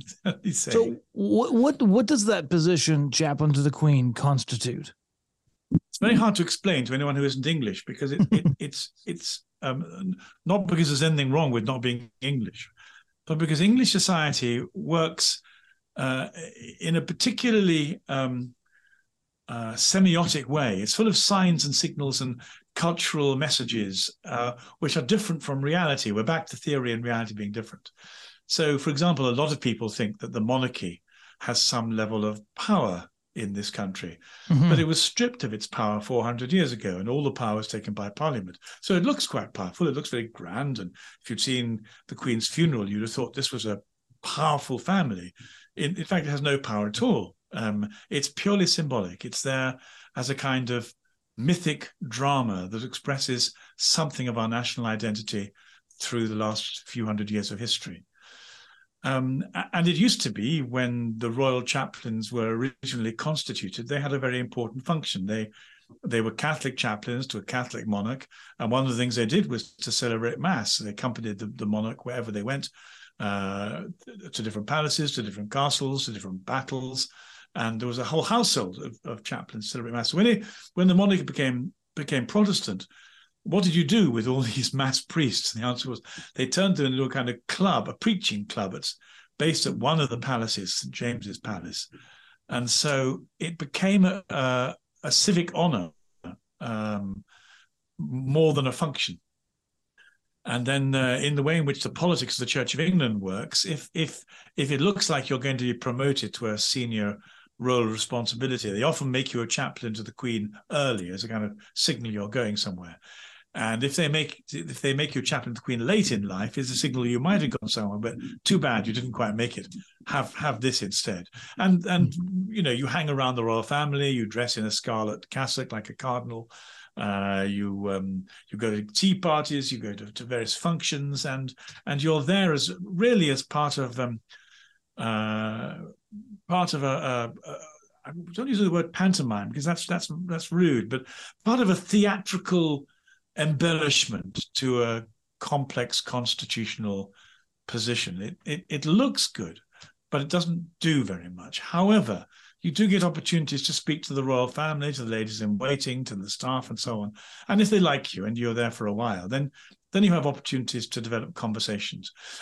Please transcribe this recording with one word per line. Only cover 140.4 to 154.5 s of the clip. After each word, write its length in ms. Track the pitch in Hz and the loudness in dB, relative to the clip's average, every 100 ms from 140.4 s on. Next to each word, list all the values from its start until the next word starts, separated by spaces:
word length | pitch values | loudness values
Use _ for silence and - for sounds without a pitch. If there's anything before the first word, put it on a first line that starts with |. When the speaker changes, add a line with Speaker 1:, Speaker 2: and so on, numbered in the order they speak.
| - | -2
Speaker 1:
rude, 380 | 170 175 123 107 | 4 4 4 0
but 160 | 131 - - - - | -6 -8 -18 -20 -4
part 180 | 220 247 | 2 4
of 100 | 202 | 4
a 40 | |
theatrical 1080 | 180 - 208 202 202 - 185 - 180 160 143 - _ _ _ _ - | 2 4 4 4 2 -4 -4 2 2 4 0 -6 _ _ _ _ -2
embellishment 1080 | 151 143 170 160 147 - - 101 92 - - | 0 2 2 2 2 2 0 -4 -8 -10 -8
to 280 | - 131 123 | -2 2 2
a 220 | 117 113 110 _ _ - | 2 -2 -6 _ _ -12
complex 600 | - 143 131 - 120 - | -4 -2 -2 -4 -2 -2
constitutional 1120 | - 123 120 - - - 110 - 107 98 98 _ _ _ _ _ - | -2 -4 -2 -4 -4 -6 -6 -6 -4 -4 -8 _ _ _ _ _ -8
position. 540 | 120 113 117 - 90 | -4 -2 -2 -4 -8
It, 140 | 104 180 | -10 -10
it, 200 | - 151 - | -8 -8 -6
it 180 | 151 156 | -4 4
looks 400 | 196 269 - - | 4 4 2 -2
good, 340 | - 85 - _ - - _ - | -4 -10 -12 _ -20 -20 _ -4
but 120 | 147 | -4
it 60 | 147 | 0
doesn't 420 | 180 165 170 - - | 0 0 -2 -6 -2
do 240 | 165 147 | 2 2
very 240 | 101 90 87 | 2 -4 -10
much. 320 | 90 - - | -14 -12 -10
However, 640 | - 170 196 214 120 92 - - - _ | -2 2 6 6 4 -2 -8 -20 -20 _
you 80 | 175 | -2
do 180 | 147 214 | 2 4
get 160 | 190 | 6
opportunities 600 | 170 156 - 170 151 139 - | 4 0 0 0 0 -2 -2
to 60 | |
speak 300 | 143 - 151 | -2 -2 -4
to 100 | - | -2
the 100 | 139 | -2
royal 240 | 131 127 | 2 2
family, 440 | 123 | 2